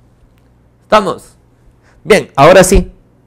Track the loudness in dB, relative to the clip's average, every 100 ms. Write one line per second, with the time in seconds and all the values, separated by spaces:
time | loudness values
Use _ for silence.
0 | _ _ _ _ _ _ _ _ -6 -4
1 | -4 -10 -16 _ _ _ _ _ _ _
2 | -4 -4 -4 -2 2 2 2 -2 -4 -12
3 | _ _